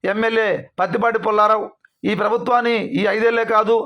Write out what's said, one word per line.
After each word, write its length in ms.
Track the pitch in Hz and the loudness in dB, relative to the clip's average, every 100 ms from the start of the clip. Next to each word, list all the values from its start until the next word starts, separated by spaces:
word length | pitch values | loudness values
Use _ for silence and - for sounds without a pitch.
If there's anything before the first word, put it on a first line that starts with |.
ఎమ్మెల్యే 440 | 190 208 226 226 214 175 131 - | -2 -2 0 0 0 -2 -6 -4
పత్తిపాటి 400 | 180 214 233 220 220 | -2 0 0 0 -2
పుల్లారావు. 400 | 214 208 220 208 _ _ _ 190 | 2 2 2 -2 _ _ _ -4
ఈ 40 | 202 | -2
ప్రభుత్వాన్ని 540 | 208 226 233 240 233 226 - - | 0 -2 0 0 2 -2 -2 -2
ఈ 40 | 202 208 | 0 2
ఐదేళ్లే 300 | 233 233 226 | 0 0 2
కాదు 220 | 220 214 226 | 2 2 0